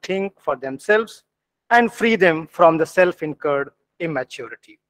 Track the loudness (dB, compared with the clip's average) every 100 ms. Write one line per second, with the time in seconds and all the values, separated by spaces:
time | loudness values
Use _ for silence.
0 | -8 -6 -6 -8 -8 -6 -8 -8 0 0
1 | 0 -12 _ _ _ _ _ 2 2 -2
2 | -2 2 2 2 -6 4 4 4 -2 2
3 | 0 0 -10 -6 -4 -4 -6 _ _ _
4 | -8 -6 -8 -14 -16 -18 _ _